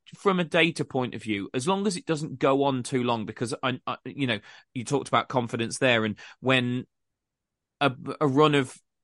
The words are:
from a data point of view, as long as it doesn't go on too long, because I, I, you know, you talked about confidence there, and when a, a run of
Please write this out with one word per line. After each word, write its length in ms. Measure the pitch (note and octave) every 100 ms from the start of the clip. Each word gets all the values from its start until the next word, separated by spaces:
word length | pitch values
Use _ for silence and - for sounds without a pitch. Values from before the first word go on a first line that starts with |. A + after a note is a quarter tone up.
| _ -
from 240 | G3+ F3+
a 60 | D#3+
data 400 | F3 E3 - C#3+
point 280 | C3+ B2
of 80 | A2+
view, 280 | A2+ G2+ G2
as 140 | C3 C3+
long 180 | G3 G#3
as 120 | F3
it 100 | -
doesn't 320 | D#3 D#3+ C3
go 240 | C#3+ C#3
on 180 | C#3 C3
too 220 | A#2+ C3
long, 240 | B2 A#2 G#2+
because 260 | - A2+ -
I, 180 | C3 B2+ -
I, 120 | - B2+
you 200 | G#2 C3
know, 140 | G#2 - - _
you 120 | B2+ A2
talked 240 | C#3 B2+
about 200 | A#2+ -
confidence 480 | C3 A#2 A#2 A2+ -
there, 260 | C3 A#2
and 140 | A2 G2 - -
when 480 | B2 C3 B2 B2 - _ _ _ _ _ _ _ _ _
a, 120 | C#3 B2+ C3+ -
a 80 | D3
run 280 | C3 D3+ C#3+
of 200 | C3 - _ _